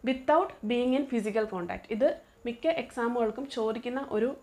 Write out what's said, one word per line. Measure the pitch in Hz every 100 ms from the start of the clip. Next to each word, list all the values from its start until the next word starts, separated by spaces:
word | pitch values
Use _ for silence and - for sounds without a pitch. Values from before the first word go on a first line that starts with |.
Without | 233 254 - 311 381 - 214
being | 240 247
in | 262 269
physical | 240 208 214 214
contact. | 185 175 190 -
ഇത് | 214 277 - - _ 240
മിക്ക | 233 320
എക്സാമുകൾക്കും | 330 233 - 233 240 220 220 277
ചോദിക്കുന്ന | - 220 226 240 254 277
ഒരു | 214 233 285